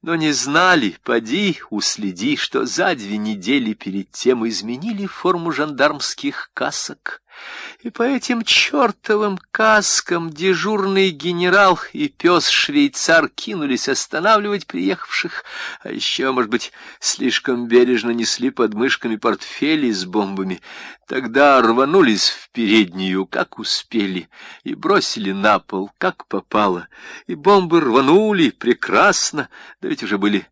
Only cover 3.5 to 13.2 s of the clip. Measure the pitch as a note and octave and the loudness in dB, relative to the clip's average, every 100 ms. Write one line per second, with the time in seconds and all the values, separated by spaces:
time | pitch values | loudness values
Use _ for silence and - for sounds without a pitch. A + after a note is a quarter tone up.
3.5 | C#3 A2+ G#2+ - F#2+ F#2+ - A#2+ B2+ A2+ | 0 0 -6 -6 -8 -8 -2 0 2 0
4.5 | G#2+ A2 B2 G3+ G3+ G3 - F3 F3 E3+ | -4 -8 -8 -8 -6 -8 -4 -2 -2 -2
5.5 | D3 D3+ C3+ D3 D3 - - C#3 - - | -4 -4 0 -2 0 -8 -6 -8 -8 -12
6.5 | - - - - - - - _ - - | -6 -6 -6 -10 -10 -12 -14 _ -20 -18
7.5 | - - - A#3+ - A#3+ C4 - A#3+ A3 | -16 -16 -12 -14 -4 -2 -2 -2 -4 0
8.5 | - - D4 A#3+ - - G#3 G#3 F#3+ _ | 0 2 2 0 0 0 0 0 -4 _
9.5 | - A3 G#3+ G3+ - - F3 E3 D3+ F#3 | 0 4 4 2 -2 -2 -4 -4 -2 0
10.5 | F3 F3+ G#3+ G3 G3 F#3+ D3 D#3+ F3 F3+ | 0 0 0 2 2 2 0 -4 0 2
11.5 | F#3+ G3 E3+ - - D3 _ E3+ F3 - | 6 6 4 -2 -6 -6 _ 4 4 2
12.5 | - - D3 C#3+ - - E3 | 0 2 2 2 0 2 4